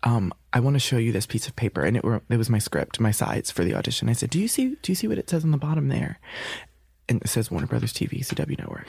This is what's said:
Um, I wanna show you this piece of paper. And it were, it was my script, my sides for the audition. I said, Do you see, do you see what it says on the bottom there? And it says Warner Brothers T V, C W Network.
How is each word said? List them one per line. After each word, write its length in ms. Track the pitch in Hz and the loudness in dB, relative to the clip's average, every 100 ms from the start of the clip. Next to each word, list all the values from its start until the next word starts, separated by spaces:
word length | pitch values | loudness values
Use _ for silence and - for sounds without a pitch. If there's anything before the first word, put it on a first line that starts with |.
Um, 320 | - 117 95 - _ | 4 4 2 -4 _
I 80 | - | 2
wanna 200 | 123 139 | 4 2
show 180 | 123 127 | 2 2
you 140 | 117 | 2
this 140 | 104 107 | 0 0
piece 220 | 113 - | -4 -4
of 80 | - | -2
paper. 280 | 113 - | -2 0
And 120 | 73 113 | 2 2
it 80 | |
were, 180 | - 113 - | 2 -2 0
it 80 | 117 | 0
was 120 | 113 | 2
my 100 | 110 | 2
script, 400 | 101 80 71 - | 2 -2 -2 0
my 120 | 113 | 2
sides 400 | 107 - - - | 2 0 0 -4
for 120 | - | -2
the 120 | 87 - | 0 0
audition. 340 | - 120 - | -2 -2 0
I 40 | |
said, 160 | 120 - | 0 0
Do 100 | 156 | 0
you 80 | 208 | 0
see, 280 | - 262 254 | 0 0 -2
do 100 | - | -2
you 40 | 185 | -2
see 120 | 214 | 0
what 100 | 220 | -2
it 120 | - | -2
says 140 | 170 | 0
on 80 | 160 | 2
the 60 | 151 | 2
bottom 320 | 147 156 139 | 2 0 2
there? 300 | 131 147 - - - - - - _ _ _ _ | 0 -2 -6 -14 -12 -10 -10 -14 _ _ _ _
And 140 | 113 | -2
it 60 | 98 | 0
says 240 | - 113 | -2 -2
Warner 160 | 90 - | -2 -2
Brothers 260 | 120 113 | 0 -2
T 120 | - - | -2 -4
V, 160 | - | -4
C 140 | 131 - | -6 -4
W 200 | - 139 | -2 -4
Network. 300 | - - | -6 -10